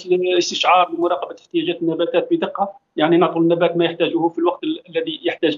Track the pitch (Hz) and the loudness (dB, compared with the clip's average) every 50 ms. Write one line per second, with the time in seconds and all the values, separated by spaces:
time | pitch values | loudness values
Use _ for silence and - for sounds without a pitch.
0 | - 185 180 180 180 180 180 175 175 - - - - 147 170 185 180 175 165 160 | 0 -2 0 0 0 0 0 0 0 -2 -2 -2 2 4 4 4 4 2 0 -2
1 | 170 175 180 - - - - - _ _ - 170 156 165 170 170 170 165 160 156 | 0 0 0 -2 -4 -8 -12 -14 _ _ -4 -4 -2 -2 -4 -2 -2 -2 -2 -2
2 | 170 170 - 175 165 - 170 165 175 - - - 196 202 - - _ _ - - | -2 0 0 0 0 0 0 0 0 -2 -4 -4 -6 -6 -8 -12 _ _ -2 0
3 | 151 156 170 170 175 160 156 170 170 165 170 165 170 165 165 170 170 165 165 170 | 2 4 4 4 4 4 2 2 2 2 2 2 2 2 2 2 0 0 0 -2
4 | 170 147 - 165 160 170 165 - 170 175 - - - 156 156 170 - - 165 165 | -2 -2 0 0 -2 -2 -2 0 -2 -2 -2 -2 -4 -6 -6 -8 -8 -8 -6 -6
5 | 160 165 156 156 - 151 - - - 160 151 | -6 -6 -6 -6 -6 -6 -4 -2 -2 -2 0